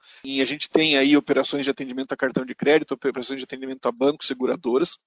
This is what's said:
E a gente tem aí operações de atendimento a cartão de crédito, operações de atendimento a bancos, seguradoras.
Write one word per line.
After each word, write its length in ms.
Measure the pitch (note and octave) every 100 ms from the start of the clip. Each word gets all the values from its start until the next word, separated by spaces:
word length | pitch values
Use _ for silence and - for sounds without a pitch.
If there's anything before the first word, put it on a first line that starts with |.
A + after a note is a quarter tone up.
| _ -
E 180 | C3+ C3+
a 20 |
gente 240 | C3+ D3 -
tem 280 | D#3+ D#3+ C#3+
aí 200 | C3+ D3
operações 480 | - C3+ C3+ C#3+
de 60 | C3+
atendimento 420 | C3 C3+ B2+ C3+
a 40 | C3+
cartão 280 | C3 B2
de 100 | C3
crédito, 380 | A#2+ C3+ D#3 D3+
operações 440 | C3+ C#3 B2 A#2+ C3+
de 40 |
atendimento 420 | C3 C3 C3 C3 B2
a 60 |
bancos, 340 | A#2 C3+ D3+ -
seguradoras. 720 | B2+ B2+ B2 B2 B2 F3 -